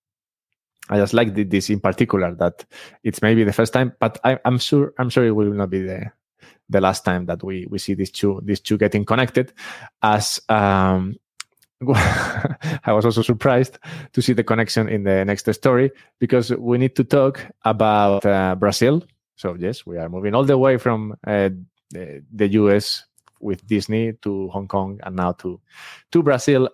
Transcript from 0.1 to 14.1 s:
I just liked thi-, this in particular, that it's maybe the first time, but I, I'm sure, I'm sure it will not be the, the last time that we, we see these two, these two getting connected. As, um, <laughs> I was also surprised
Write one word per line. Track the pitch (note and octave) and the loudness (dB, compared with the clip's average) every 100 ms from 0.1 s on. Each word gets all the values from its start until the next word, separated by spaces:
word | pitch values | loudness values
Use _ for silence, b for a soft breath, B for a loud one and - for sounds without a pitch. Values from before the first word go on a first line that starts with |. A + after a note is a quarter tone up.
| _ _ _ _ _ _ _ - | _ _ _ _ _ _ _ -2
I | G#2 | 0
just | G2 | 2
liked | A2+ A2+ G2 | 2 2 0
thi-, | |
this | F#2+ G2 G2+ | 0 -2 0
in | G#2 | -2
particular, | F#2 - A#2+ G2 F2 F2 | 0 0 0 0 -2 0
that | F2 - - B B B | -2 -2 -20 B B B
it's | A2+ - | -8 0
maybe | A2 A2+ | 2 4
the | G#2 | 2
first | - A2+ | 2 0
time, | B2+ B2 - | 2 -2 0
but | A#2 - | -2 0
I, | B2+ C3 B2 | 0 0 0
I'm | B2+ | 0
sure, | - D3 C#3+ - | 2 0 0 -2
I'm | B2 | -2
sure | B2+ A#2 | 2 2
it | |
will | G#2+ G#2 | 2 0
not | G#2 F#2+ | 0 -2
be | F#2+ | -4
the, | F#2 F#2+ G#2+ _ _ _ b b - | -6 -8 -12 _ _ _ b b -2
the | G2 | 2
last | F#2+ F#2+ G2 | 2 0 -2
time | F2+ F2 | -2 -4
that | F2 | -8
we, | F#2+ F#2 F2+ | -8 -10 -8
we | G2+ | -8
see | - | -4
these | F#2 F#2+ | -4 -4
two, | - G2+ F#2+ | -2 -2 -2
these | G#2 G2 | -4 -6
two | - G#2+ | -2 0
getting | G#2 G#2 G#2+ | 0 0 0
connected. | A#2 B2 B2+ B2 - B B B - | 0 0 0 -2 -8 B B B -2
As, | A2 G#2+ - - - | 2 2 0 -6 0
um, | A2 G2+ G2 F#2+ F#2+ F#2+ - _ _ - _ _ - | 2 4 4 2 0 -2 -10 _ _ -20 _ _ -8
<laughs> | B2+ | 0
I | A2 - - - - C#3+ C3+ D#3 - - | 2 2 0 -4 -6 -6 -6 -6 -4 0
was | G#2+ A2+ | 2 2
also | A2 | 0
surprised | A2 A2 C#3 B2 B2+ - B B B | 0 0 2 2 0 -4 B B B